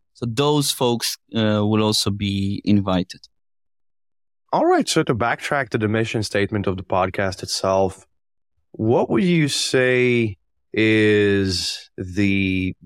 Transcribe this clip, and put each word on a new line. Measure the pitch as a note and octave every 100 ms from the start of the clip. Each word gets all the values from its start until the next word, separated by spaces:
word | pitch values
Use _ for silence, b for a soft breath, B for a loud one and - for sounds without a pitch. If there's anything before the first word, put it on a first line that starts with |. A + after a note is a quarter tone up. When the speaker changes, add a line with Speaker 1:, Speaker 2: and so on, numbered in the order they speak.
| _
Speaker 1:
So | _ A#2+
those | A2+ D3 D3+ C#3+
folks, | - B2 A#2+ - - _ A2+
uh, | G#2+ G#2+
will | G#2 G#2+
also | G#2+ G#2+ A2
be | G2+ G#2 G2 G2 G2+
invited. | - G#2 G2 F#2 F#2 - - _ _ _ _ _ _ _ _ _ _ _ _
Speaker 2:
All | E3
right. | D#4+ F4+ -
So | E3
to | D#3
backtrack | A#2+ A#2 C#3+ - C#3+ B2+
to | B2
the | A2
mission | A2+ A2+ A#2
statement | G2+ G#2 G2+ G#2+ G2
of | F#2
the |
podcast | F#2 F#2+ F#2+ - G2 F#2+
itself, | F2+ - F#2+ F#2+ F#2+ - - _ _ _ _ _ _
what | - A2 C#3+ F4+
would | A#3
you | F#3 E3+ C#3+
say | - - C3 B2+ B2+ B2 A#2+ A2+ G2 _ _ _
is | G#2 A2 A2 G#2+ G#2 G2+ G2 F#2+ F#2 - - - -
the | F#2 F2+ G2+ G2 F#2+ F#2 F#2 -